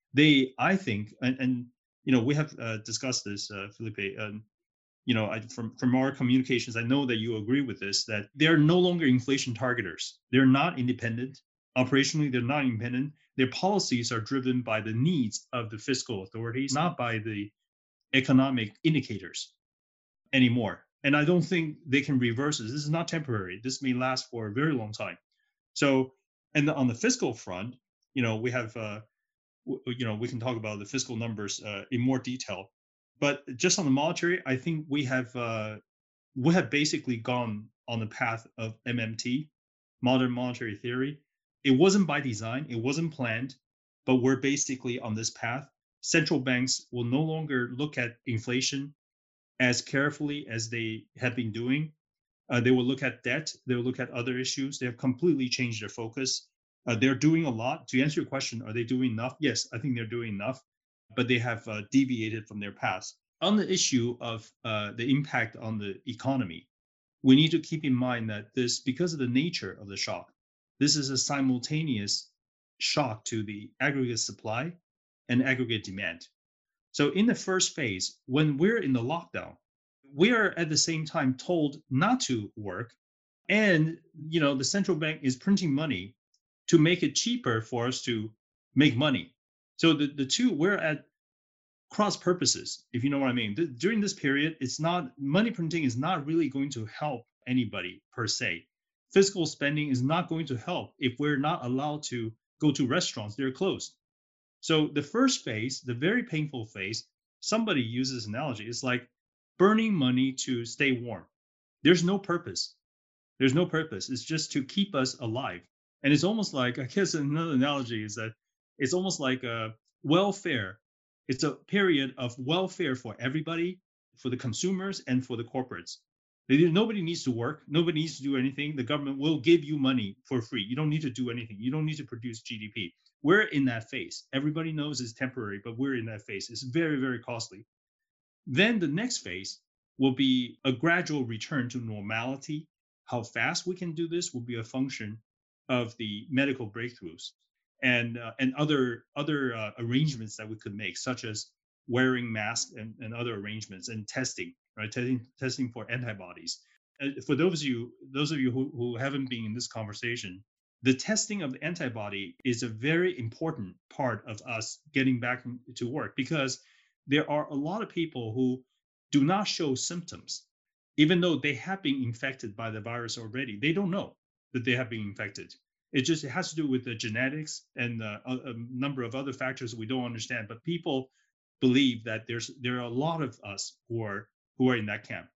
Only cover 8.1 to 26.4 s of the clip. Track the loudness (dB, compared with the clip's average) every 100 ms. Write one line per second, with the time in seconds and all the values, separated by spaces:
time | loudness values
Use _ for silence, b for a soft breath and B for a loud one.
8.1 | -4 -6 2 6 8 8 8 6 4 4
9.1 | 4 4 0 0 -2 0 0 -4 -8 -12
10.1 | -14 _ 6 8 8 4 0 -2 0 -2
11.1 | -4 -6 -10 _ _ _ 0 4 4 4
12.1 | 2 2 2 0 0 0 0 -2 -2 -4
13.1 | -8 _ 0 0 2 2 2 2 0 0
14.1 | -2 0 0 2 0 0 -2 0 2 2
15.1 | 4 0 -2 -6 -6 -6 -6 -2 -2 -2
16.1 | -6 -6 -8 -6 -4 -2 0 0 0 -2
17.1 | -2 -4 -6 -8 -12 _ _ _ _ _
18.1 | 4 8 8 8 2 -2 0 2 2 0
19.1 | -8 -8 -12 -12 _ _ _ _ _ _
20.1 | _ _ 6 6 6 0 -4 _ _ 2
21.1 | 4 6 6 4 2 0 -6 2 2 4
22.1 | 2 4 2 0 -2 -4 -4 -2 -2 -2
23.1 | -4 -2 -4 -4 -6 -6 -2 0 0 0
24.1 | -2 -4 -6 -4 0 2 0 -2 -6 -8
25.1 | -10 _ _ _ _ _ 2 4 4 2
26.1 | _ _ _